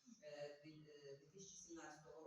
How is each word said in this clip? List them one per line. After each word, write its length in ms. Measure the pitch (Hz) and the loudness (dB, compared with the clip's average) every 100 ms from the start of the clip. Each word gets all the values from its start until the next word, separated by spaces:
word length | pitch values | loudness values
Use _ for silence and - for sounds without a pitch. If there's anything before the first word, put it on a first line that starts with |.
| 127 - | -8 -2
е, 360 | 151 147 147 147 | 2 6 6 4
дві, 220 | 156 151 151 | -2 -2 -4
е, 280 | 147 139 139 | -2 -2 -2
дві 100 | - | -4
тисячі 280 | 190 - - | -4 -2 -2
сімнадцятого 680 | 170 165 151 151 160 160 | -2 0 0 -2 -2 2